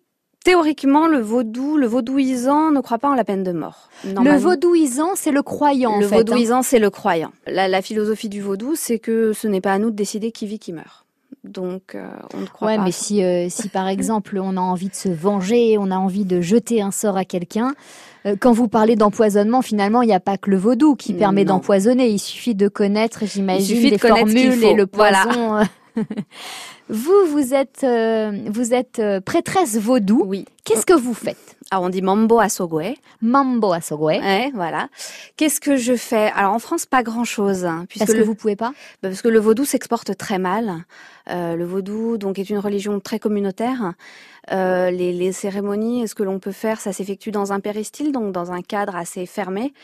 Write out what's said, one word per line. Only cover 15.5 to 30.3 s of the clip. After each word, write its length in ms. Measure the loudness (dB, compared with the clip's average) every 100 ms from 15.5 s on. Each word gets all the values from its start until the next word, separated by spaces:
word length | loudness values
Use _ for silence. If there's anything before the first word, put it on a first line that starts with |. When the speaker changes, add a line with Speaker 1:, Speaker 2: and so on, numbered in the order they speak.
| 2 4 2
Speaker 2:
on 120 | 2
a 60 | -2
envie 280 | -2 -2
de 160 | 0 0
jeter 420 | 2 2 2 -2
un 80 | -2
sort 260 | -2 -2 -2
à 80 |
quelqu'un, 500 | -4 -6 -4 -4 -4 -6 -16 -20 -20 -8 -4
euh, 80 | 2
quand 140 | 4
vous 160 | 4 4
parlez 280 | 4 4 4
d'empoisonnement, 680 | 4 4 4 4 2 2
finalement, 400 | 0 0 2 2
il 40 | 4
n'y 60 |
a 60 | 2
pas 160 | 0 -2
que 140 | 0
le 60 | 2
vaudou 400 | 2 4 4 4
qui 180 | -2
permet 300 | 0 2 4
Speaker 1:
Non. 100 | 2
Speaker 2:
d'empoisonner. 540 | 2 2 2 4 4 2
Il 100 | 0
suffit 360 | -4 -6 -4
de 140 | 0 0
connaître, 520 | 2 0 2 -2 -2
j'imagine, 520 | -6 -2 0 0 0 2
Speaker 1:
Il 0 |
suffit 100 | 4
de 40 |
Speaker 2:
les 60 | 4
Speaker 1:
connaître 300 | 4 4 4
ce 60 |
qu'il 80 | 4 4
Speaker 2:
formules 140 | 6
Speaker 1:
faut. 80 | 6
Speaker 2:
et 40 |
le 120 | 6 2
Speaker 1:
Voilà. 300 | 4 4 6
Speaker 2:
poison. 360 | 2 0 0 0 0 -2 _ -8
<laughs> 80 | -6 -8 -10 -16 -16 -16 -18 -20 -10
Vous, 360 | -6 2 4 4
vous 220 | 0 0
êtes, 320 | 0 -2 -2
euh, 480 | 0 2 2 0 -2 -6 -6
vous 260 | -4 0
êtes, 260 | 0 -2 -4
euh, 220 | -2 -2
prêtresse 560 | -2 -2 0 -2 0 0
vaudou. 460 | 2 2 4 2
Speaker 1:
Oui. 220 | 2